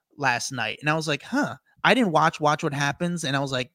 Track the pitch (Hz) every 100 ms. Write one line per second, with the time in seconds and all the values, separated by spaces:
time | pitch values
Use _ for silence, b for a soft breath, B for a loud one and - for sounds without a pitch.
0 | _ - 135 120 - 127 110 - 147 160
1 | 156 143 - 269 202 - _ _ 160 226
2 | 208 156 160 - 147 151 160 139 143 -
3 | 175 175 147 139 139 127 123